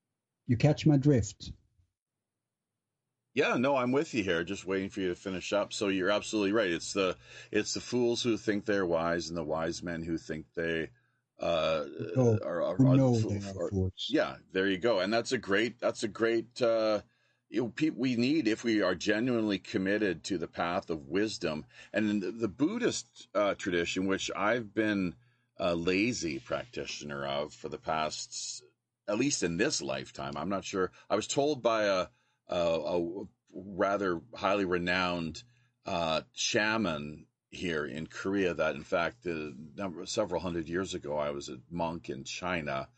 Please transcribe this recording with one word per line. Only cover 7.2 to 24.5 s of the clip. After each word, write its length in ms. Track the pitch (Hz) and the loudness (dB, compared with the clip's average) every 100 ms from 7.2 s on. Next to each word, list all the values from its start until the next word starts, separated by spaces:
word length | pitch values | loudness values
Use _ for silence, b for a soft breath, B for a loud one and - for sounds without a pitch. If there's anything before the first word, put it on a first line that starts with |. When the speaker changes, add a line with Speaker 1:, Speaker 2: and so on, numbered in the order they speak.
| B B B | B B B
Speaker 2:
it's 220 | 107 101 | -2 -2
the 60 | 104 | -4
fools 420 | - 123 120 117 | -2 0 2 2
who 140 | 123 104 | 0 0
think 300 | - 101 104 | 0 -2 0
they're 180 | 101 | 0
wise 440 | 90 82 85 87 80 | 2 2 2 0 -2
and 80 | 85 | -4
the 40 | |
wise 380 | 76 78 82 82 | -2 -2 -2 -4
men 200 | 90 82 | -6 -6
who 160 | 82 82 | -4 -4
think 260 | - 80 78 | -4 -8 -8
they, 360 | - 82 82 76 - _ _ _ - | -4 -2 -2 -4 -10 _ _ _ -6
uh, 440 | 85 85 80 80 73 80 82 | 0 2 2 0 -2 -6 -2
Speaker 1:
No, 240 | 107 120 110 | 4 4 4
Speaker 2:
are, 180 | - 87 | 2 -2
are, 140 | 73 92 | 0 4
Speaker 1:
who 160 | 135 | 6
Speaker 2:
are 40 | 135 | 6
Speaker 1:
know 180 | 131 | 6
Speaker 2:
fo-, 140 | 120 110 | 4 2
Speaker 1:
they 60 | 98 101 | -2 -4
are 160 | 95 87 | -6 -2
Speaker 2:
are 40 | |
Speaker 1:
fools. 220 | 98 92 - - | 0 0 -2 0
Speaker 2:
Yeah, 260 | 147 85 65 - | 0 0 -4 -6
there 140 | 92 98 | 0 2
you 80 | 95 | 2
go. 220 | 110 98 | 2 2
And 100 | 90 | 2
that's 200 | 113 117 | 2 0
a 60 | 123 | -2
great, 420 | 95 98 117 113 | 2 2 2 0
that's 220 | 101 113 | -2 -2
a 60 | 110 | -4
great, 520 | 92 113 117 113 - | 0 2 2 0 0
uh, 400 | 120 113 110 104 - _ _ _ _ | 2 4 4 2 -2 _ _ _ _
you 140 | - | -4
know, 60 | 120 | -2
pe-, 180 | - 156 | 0 -2
we 260 | - 131 117 | 0 0 2
need, 320 | 123 160 110 | 2 2 2
if 160 | 110 | 0
we 180 | 117 110 | 2 2
are 120 | 92 | 2
genuinely 640 | 92 98 107 127 120 107 98 | 2 0 2 2 2 2 0
committed 680 | - 107 95 104 107 82 | -2 -2 0 2 2 0
to 120 | - 92 | -2 -4
the 100 | 80 | -4
path 420 | - 87 90 - | -2 -2 -2 -2
of 180 | 82 69 | -6 -2
wisdom. 560 | 85 107 98 85 78 - B B | 0 0 0 -4 -4 -8 B B
And 300 | - 107 104 | 0 0 0
the, 100 | 92 | -2
the 160 | 113 110 | -2 -4
Buddhist, 800 | - 151 233 214 113 - - - | 0 -2 0 -2 -2 -6 -16 -6
uh, 200 | 98 101 | 0 0
tradition, 520 | 92 - 87 85 - 95 | 0 0 0 0 0 0
which 240 | 95 - - | 0 -2 -2
I've 380 | 101 | 0